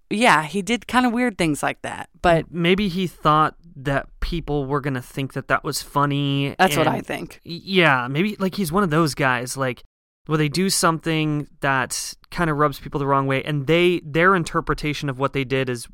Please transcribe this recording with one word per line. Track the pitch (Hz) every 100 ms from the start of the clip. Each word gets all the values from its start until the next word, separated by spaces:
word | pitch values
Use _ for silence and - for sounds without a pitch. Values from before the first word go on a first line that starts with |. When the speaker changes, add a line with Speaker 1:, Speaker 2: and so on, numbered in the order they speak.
| -
Speaker 1:
yeah, | 208 233 151
he | 156 196
did | 180 233 -
kind | 247 247
of |
weird | 233 247 -
things | 165 143
like | 139 -
that, | - 95 - -
but | 180 165
Speaker 2:
M-, | -
maybe | 170 170 190 208
he | 180 180
thought | - 156 151 151 - 170 143
that | 135 139 - -
people | - 170 - 147 135
were | 143
gonna | 139 127
think | - 147 135
that | 139 -
that | 131
was | 156 -
funny | - 143 143 143 143 139 139 -
Speaker 1:
That's | 185 147
what | 156
Speaker 2:
and | -
Speaker 1:
I |
think. | - - 175 - -
Speaker 2:
Y-, | 170
yeah, | - 190 160 131 123
maybe, | 143 208 202
like, | 190 -
he's | 165
one | 190
of | 190
those | 156 156
guys, | 127 135 123 127 135
like, | 131 123 - _ _ _ -
where | 156
they | 151
do | 160 190
something | - 175 160 165 160 156 147 139 -
that | 139 135 120 - - - -
kind | - 160
of | 147
rubs | 151 139
people | 143 143
the | 139
wrong | 139 135
way, | 135
and | 151 147 135
they, | 170 180 175
their | 156 151 180 190
interpretation | - 165 151 143 151 143 147
of | 127
what | 135
they | 139
did | 127 131 127
is | 120 -